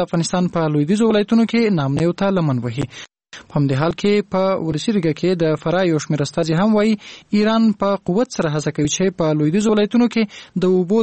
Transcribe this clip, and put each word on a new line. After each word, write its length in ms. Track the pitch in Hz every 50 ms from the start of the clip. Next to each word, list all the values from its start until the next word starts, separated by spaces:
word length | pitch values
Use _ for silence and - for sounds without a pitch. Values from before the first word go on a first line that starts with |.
| 180 170
افغانستان 440 | - 170 165 - - 180 180 170 - 170
په 160 | 160 156 151
لویدیځو 340 | 147 147 151 208 208 233 220
ولایتونو 360 | 214 208 208 - 226 226 226 214
کې 280 | - 233 233 214 202 160
نامنیو 400 | 139 135 139 156 160 175 170 -
ته 140 | 196 196 190 185
لمن 300 | 165 147 131 120 113 123
وهي. 240 | 113 131 127 - - - - - _ _ _ _
په 240 | - - - - - 151
همدې 180 | 143 135 139 127
حال 140 | 151 170 170 -
کې 240 | - 202 208 208 202 -
په 80 | - 185 190 190 190 - 165
ولسي 280 | 160 156 151 - -
جرګه 200 | 214 208 160 165 151 -
کې 100 | - 180 185 170
د 120 | 170 160 156 151
فراه 260 | - 165 160 185 190 175
یو 120 | 160 151 -
شمېر 160 | - 156 143 143
استازي 320 | - - 170 170 160 160 165
هم 160 | 196 220 214
وایي، 220 | 208 208 220 220 208 - - - - - _ -
ایران 260 | 208 214 214 220 226 226 220 202 -
په 180 | 196 196 202 185 - -
قوت 280 | 175 214 254 - -
سره 140 | - 196 156 147
هڅه 160 | 156 143 156 -
کوي 140 | - 147 147 -
چې 200 | - 185 196 185 -
په 160 | 170 156 156 151
لویدیځو 340 | 151 151 160 208 208 220
ولایتونو 360 | 214 208 208 208 - 233 240 226 -
کې 480 | 226 220 202 - - - - - 180 175
د 100 | 185 185
اوبو 240 | 185 180 165 214 226